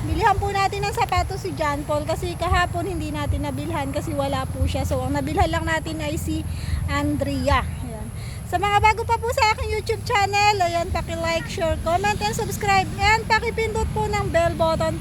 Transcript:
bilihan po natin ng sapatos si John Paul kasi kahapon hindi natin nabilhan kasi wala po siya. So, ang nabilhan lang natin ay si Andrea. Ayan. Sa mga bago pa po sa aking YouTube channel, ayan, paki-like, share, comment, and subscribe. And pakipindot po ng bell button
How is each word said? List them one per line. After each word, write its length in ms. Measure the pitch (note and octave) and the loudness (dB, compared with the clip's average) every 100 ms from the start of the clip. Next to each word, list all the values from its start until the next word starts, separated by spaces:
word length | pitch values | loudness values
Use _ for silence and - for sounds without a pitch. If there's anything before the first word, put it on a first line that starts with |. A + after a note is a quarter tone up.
bilihan 320 | - E4 G#4+ F#4+ | -2 2 4 4
po 160 | G4+ | 2
natin 320 | G4 G4 G4+ | 2 0 0
ng 80 | G4+ | -2
sapatos 480 | G4 G#4 F#4 E4+ F#4 | 0 0 2 0 -4
si 160 | F#4+ - | -6 -2
John 240 | D4+ C#4+ | -2 -2
Paul 200 | D4+ D4+ | -2 -2
kasi 320 | D4+ E4+ F4+ E4+ | -2 -4 -4 -2
kahapon 480 | E4+ F4+ F4 F4 E4+ | 2 2 2 0 -2
hindi 240 | E4+ D4+ | -4 -4
natin 380 | D4 D4 C#4+ D4 | -4 -2 -2 -2
nabilhan 420 | C4 D4 E4 C#4 | -4 -4 -2 -2
kasi 220 | C#4 D4+ | -4 -4
wala 320 | D4 C#4 C4+ C4 | -2 0 -2 -4
po 200 | C4 C4+ | -2 0
siya. 180 | C4+ | 0
So, 160 | C4+ C4+ | 0 0
ang 160 | C4 C#4+ | 0 -2
nabilhan 320 | C#4 D#4 E4+ | 0 2 2
lang 160 | E4 | 2
natin 400 | E4 D#4+ D#4+ D#4 | 0 -2 -2 -4
ay 140 | D4+ D#4 | -4 -4
si 260 | - D#4 D#4 - - - - | -2 -4 -4 -6 -4 -2 -2
Andrea. 760 | C#4+ D4 D4 C4+ C#4 B3+ C#4 | 0 0 0 0 0 2 2
Ayan. 440 | B3+ - B3 A3 A3 - - - - | 2 -6 -8 -8 -8 -8 -8 -10 0
Sa 120 | F4+ | 2
mga 200 | G4+ G4+ | 4 6
bago 220 | G#4 G#4+ | 4 2
pa 120 | A4+ A#4 | 0 0
po 140 | A#4 | 0
sa 240 | C5 A4 A4 | 2 2 2
aking 160 | A4 | -2
YouTube 320 | A4 - A4 | -2 -2 -4
channel, 540 | - A#4+ G4 G4+ G#4 G#4 | 0 2 2 4 2 4
ayan, 300 | F4 E4+ E4+ | 2 0 -2
paki-like, 560 | E4+ E4 E4 E4 E4 E4 | -2 -4 -4 -2 -2 -4
share, 300 | - E4 D#4+ | -2 -2 0
comment, 380 | D#4+ F4 G4+ G#4+ | 0 2 2 0
and 140 | G#4 | -2
subscribe. 560 | G#4+ G4+ - G4+ G4 F#4 - | -2 -4 -2 2 4 2 2
And 260 | G4+ A4 | 4 4
pakipindot 640 | - A4 A#4 A4+ A4+ D#4 A4+ | 4 0 0 -2 -2 0 -2
po 100 | G#4+ G#4+ | 0 0
ng 240 | G#3 G3 | 0 2
bell 240 | D#4 E4+ | 2 2
button 440 | E4+ D#4+ D#4+ D#4+ D#4+ | 2 0 2 0 -2